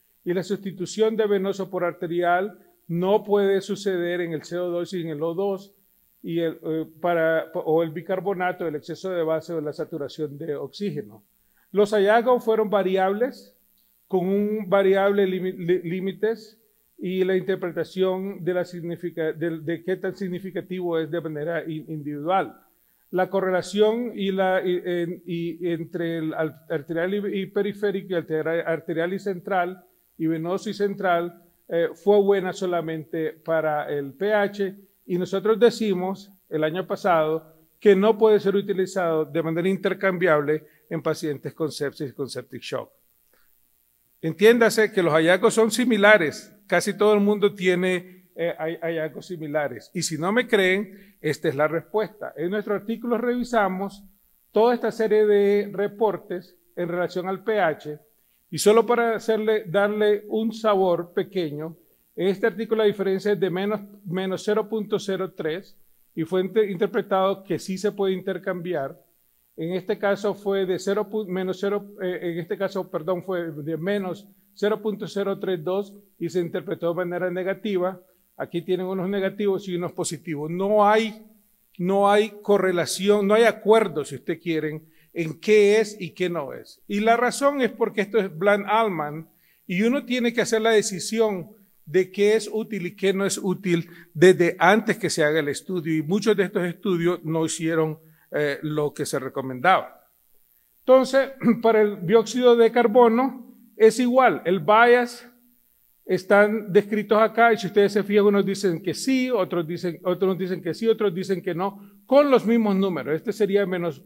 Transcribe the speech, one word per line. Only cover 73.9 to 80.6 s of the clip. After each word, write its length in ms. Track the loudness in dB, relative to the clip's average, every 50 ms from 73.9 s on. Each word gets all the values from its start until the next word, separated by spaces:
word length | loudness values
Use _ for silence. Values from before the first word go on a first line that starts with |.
| -4 -4 -4 -6 -8 -10 -12 -18 _ _ _ _ _
cero 280 | -4 -2 -2 0 -2
punto 260 | -2 -4 -6 -6 -8 -8
cero 320 | -6 -4 -4 -4 -4 -4
tres 240 | -4 -4 -4 -4 -2
dos 300 | -2 -2 -2 -4 -6 -10 -20 -20 _ _ -8
y 100 | -8 -4
se 120 | -2 -2
interpretó 480 | -2 -2 -4 -8 -6 -8 -6 -4 -4 -2
de 60 | -2
manera 360 | -2 -4 -4 -4 -4 -4 -4
negativa. 680 | -4 -4 -4 -4 -6 -4 -4 -4 -2 0 -2 -2 -4 -6 -14 _ _ _ _ _ _
Aquí 260 | -12 -10 -8 -6 -6
tienen 260 | -4 -2 -2 -2 -2 -4
unos 200 | -4 -4 -4 -2
negativos 580 | -2 -2 -2 -4 -2 -2 0 0 0 -2 -2 -4
y 60 | -6
unos 180 | -4 -6 -6 -6
positivos. 580 | -6 -6 -6 -6 -8 -8 -8 -8 -6 -6 -6
No 340 | -4 -2